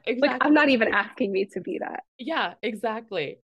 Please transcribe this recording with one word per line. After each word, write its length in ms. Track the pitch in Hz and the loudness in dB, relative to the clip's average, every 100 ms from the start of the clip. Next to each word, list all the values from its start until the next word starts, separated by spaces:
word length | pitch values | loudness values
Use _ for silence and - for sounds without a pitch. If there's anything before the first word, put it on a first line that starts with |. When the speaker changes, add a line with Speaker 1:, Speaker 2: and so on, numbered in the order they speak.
| - 247 | -4 0
Speaker 1:
Like, 120 | 277 254 | 0 2
I'm 140 | 285 | 4
not 140 | 302 294 | 6 6
Speaker 2:
exactly. 40 | |
Speaker 1:
even 200 | 254 208 | 4 2
asking 380 | 202 202 - 202 | 0 -2 -4 -2
me 140 | 190 196 | -2 -4
to 80 | 190 | -6
be 180 | 175 - | -8 -8
that. 240 | - - - - | -8 -10 -14 -14
Speaker 2:
Yeah, 360 | 254 320 185 - | -6 -2 -4 -4
exactly. 760 | 226 220 226 220 226 185 143 - _ | -6 -4 -4 -6 -6 -6 -6 -8 _